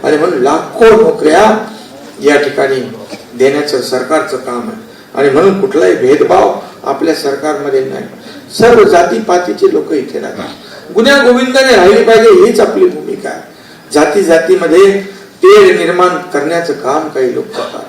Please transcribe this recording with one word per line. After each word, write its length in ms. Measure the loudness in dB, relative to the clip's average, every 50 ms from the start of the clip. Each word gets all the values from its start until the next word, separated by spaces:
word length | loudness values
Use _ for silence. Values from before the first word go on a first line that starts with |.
| 0
आणि 140 | 0 0 0
म्हणून 240 | 0 -2 -2 -2
लाखो 440 | 0 0 -2 -2 -4 -8 -2 2 4
नोकऱ्या 800 | 4 6 6 4 2 0 -2 -2 0 2 2 2 2 0 -2 -6 -12 -16 -18 -20 -20 -20 -20 -20 -20 -16 -2 -2
या 120 | 0 0
ठिकाणी 560 | 2 0 -2 -4 -4 -2 -2 -2 -4 -6 -8 -12 -16 -16 -16 -18 -18 -18 -20 -4
देण्याचं 480 | -2 0 0 0 -2 -4 -4 -4 -4
सरकारचं 560 | -4 -4 -6 -6 -4 -2 -4 -4 -2 -4 -8 -10
काम 220 | -8 -8 -10 -8
आहे. 220 | -10 -10 -12 -14 -18 -20 -20 -20 -20 -12 -4
आणि 140 | -2 0 0
म्हणून 320 | 2 2 2 2 0 0
कुठलाही 340 | -4 -2 0 0 2 2 0
भेदभाव 600 | 0 2 2 2 2 2 2 2 2 2 0 -2 -6 -10 -16 -20 -12 -8
आपल्या 320 | -8 -6 -4 -2 -4 -4
सरकारमध्ये 640 | -4 -4 -6 -6 -4 -4 -6 -6 -4 -4 -2 -2 -2
नाही. 260 | -2 -4 -8 -12 -12 -14 -18 -20 -20 -20 -20 -20 -20 -16 -4 0
सर्व 240 | 4 4 6 6 4
जातीपातीचे 920 | 4 4 2 2 2 -2 -4 -4 -2 -2 -2 -2 -4 -4 0 0 0 0
लोक 180 | 0 -4 -2
इथे 280 | -4 -4 -4 -6 -10 -10
राहतात, 280 | -10 -10 -12 -12 -14 -14 -16 -18 -20 -20 -20 -20 -20 -6 -2
गुण्या 220 | 0 2 2 2 2
गोविंदाने 580 | 2 2 2 2 0 0 0 0 2 4 4
राहिली 280 | 4 4 4 4 4 4
पाहिजे, 260 | 4 4 4 6 6
हीच 300 | 6 6 4 4 2 2
आपली 280 | 0 0 0 0 0 0
भूमिका 420 | 0 -4 -10 -10 -10 -10 -10 -12
आहे. 120 | -12 -12 -16 -20 -20 -20 -20 -20 -20 -20 -20 -6 -2
जाती 280 | 0 0 0 0 -2
जातीमध्ये 800 | 2 2 2 2 4 2 0 0 2 2 4 4 4 4 4 0 -6 -8 -16 -20 -20 -20 -10 2 4
तेढ 360 | 6 6 8 6 4 4 2
निर्माण 280 | -2 -2 0 0 0 0
करण्याचं 680 | -2 -4 -10 -6 -6 -6 -4 -2 -4 -4 -4 -4 -8
काम 360 | -6 -6 -4 -4 -4 -6 -6
काही 260 | -4 -4 -4 -2 -4
लोक 100 | -6 -8
करतात 380 | -10 -10 -10 -10 -10 -12 -14 -16